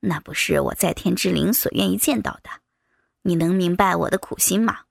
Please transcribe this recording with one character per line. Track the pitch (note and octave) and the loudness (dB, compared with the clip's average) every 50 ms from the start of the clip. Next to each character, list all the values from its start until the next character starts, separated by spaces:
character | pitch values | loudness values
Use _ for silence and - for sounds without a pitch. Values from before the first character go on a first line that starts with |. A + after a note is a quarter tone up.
那 | - G#3 E3+ D3+ | 0 -2 -2 -2
不 | - - E3 | -6 -8 -4
是 | - - - F3 D3 | -4 0 2 2 2
我 | C#3+ - - | 2 0 -2
在 | - - F3 E3 | 0 0 0 0
天 | - - G3 F3 | 0 0 0 0
之 | F#3+ - F#3+ | 0 0 0
灵 | F3+ D#3 C#3+ F3 | 0 2 2 2
所 | A#3 - - - - | 0 0 0 -2 0
愿 | - F#3+ F#3+ | 0 0 0
意 | F#3 | 0
见 | G#3 - - C#4+ A#3 | 0 0 0 0 0
到 | - - - - _ | -2 -4 -8 -8 _
的。 | - - - _ _ _ _ _ _ _ _ _ _ _ _ _ | -18 -18 -18 _ _ _ _ _ _ _ _ _ _ _ _ _
你 | - F3 | 0 2
能 | E3 E3 E3 F#3 | 2 2 2 2
明 | F#3+ F3+ F3 F3 | 2 2 0 2
白 | F#3 G3+ F#3+ F3 | 2 2 2 2
我 | E3+ E3 - | 0 0 0
的 | F#3 G3 | 0 0
苦 | - - - - | 0 -6 -6 -2
心 | - - F#3 G3 A3+ | 0 0 2 2 0
吗？ | A3 - - - _ | 0 -2 -6 -10 _